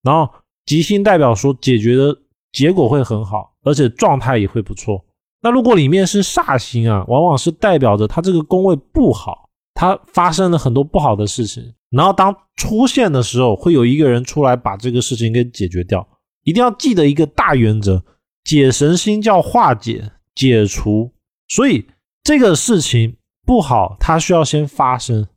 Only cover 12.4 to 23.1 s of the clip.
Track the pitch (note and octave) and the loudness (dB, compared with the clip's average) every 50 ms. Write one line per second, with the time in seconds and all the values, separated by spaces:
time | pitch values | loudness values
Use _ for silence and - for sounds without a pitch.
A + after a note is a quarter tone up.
12.4 | _ _ _ - - - G#3+ G#3+ C4+ A#3+ - C#4 A#3+ F#3+ D3 B2+ A#2 - - A#2+ | _ _ _ -10 -6 -4 0 0 0 2 2 0 0 2 0 0 -2 -2 -2 0
13.4 | B2+ A#2+ G2+ - - F3 E3+ C3+ A#2+ A#2+ C3 D3+ D#3 C3+ A#2+ A#2+ B2+ - - D3+ | 2 2 0 0 0 2 2 4 2 2 2 2 2 2 0 0 -4 -6 -4 0
14.4 | C#3+ B2+ B2 B2 - A2 G2 G2 A2+ B2 A#2+ B2 A#2+ - C3 A2 A#2 A2+ A2+ A#2+ | 0 0 0 0 -2 -8 -8 -6 -6 -4 -4 -2 -4 -4 -4 -4 -2 0 0 0
15.4 | A#2+ B2 _ - G2+ F2 F2+ F2+ F2 - G#2 F2+ E2+ _ _ _ _ _ _ _ | -2 -2 _ -6 -6 -4 -4 -6 -4 -4 -4 -6 -6 _ _ _ _ _ _ _
16.4 | _ D#3 E3 A3+ B3 B3 G#3+ - - C#4+ A3+ F3 D3+ C#3+ C#3+ D3+ D#3+ D3 _ - | _ -2 0 2 0 0 -2 -2 -2 0 2 2 2 2 2 0 -2 -2 _ -4
17.4 | A#3 F#3+ D3+ C3 A2+ G#2+ G#2+ G#2+ G2+ G2+ F#2 F#2 - _ _ _ _ _ _ _ | -2 0 2 2 2 2 0 0 0 0 0 0 -2 _ _ _ _ _ _ _
18.4 | _ - D#3 D3 C#3 C3 B2+ - C#3+ D3 F3 F3+ - G#3+ G#3 G#3+ G#3 A3+ G3+ F3+ | _ 0 2 2 4 2 2 2 0 0 0 0 0 -2 -2 0 0 2 2 2
19.4 | - G#2 - A#3+ G#3+ D#3 B2 G#2+ - A2+ A2 G#2+ G#2+ G#2+ _ _ _ _ _ - | 0 0 0 2 2 2 0 -2 -4 -10 -10 -8 -10 -14 _ _ _ _ _ -2
20.4 | C3+ C3 A#2+ A2 G#2 G2 - - - G#2+ G#2 A2 A#2 B2 _ _ _ _ _ _ | 2 2 4 4 2 0 -2 -4 -4 -2 -2 -2 -2 -4 _ _ _ _ _ _
21.4 | _ _ - - C4 C#4 F#3 A2+ - _ _ _ _ _ _ _ _ - D4+ C#4+ | _ _ -2 0 2 2 0 -2 -4 _ _ _ _ _ _ _ _ 0 2 4
22.4 | B3+ G3+ E3 - - - A3+ F3 C3+ - - A#2 A2+ A2+ | 4 4 2 2 0 0 0 0 0 0 0 0 0 -2